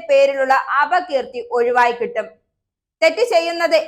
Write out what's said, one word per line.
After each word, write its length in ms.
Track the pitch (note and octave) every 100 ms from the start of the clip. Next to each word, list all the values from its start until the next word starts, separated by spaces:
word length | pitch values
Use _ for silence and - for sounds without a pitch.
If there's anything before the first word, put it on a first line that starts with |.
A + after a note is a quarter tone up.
| E4
പേരിലുള്ള 480 | C#4 C#4 C#4 C4 C4+ - C4+
അപകീർത്തി 640 | D4 F4+ - C4+ A#3+ A#3+ A3+ A#3+
ഒഴിവായി 360 | A#3+ B3 A#3+ A#3
കിട്ടും. 260 | A3 A3 G3+ _ _ _ _ _ _ -
തെറ്റ് 220 | D#4+ D#4+ A#4+
ചെയ്യുന്നത് 420 | E4+ E4+ E4+ E4+ D#4+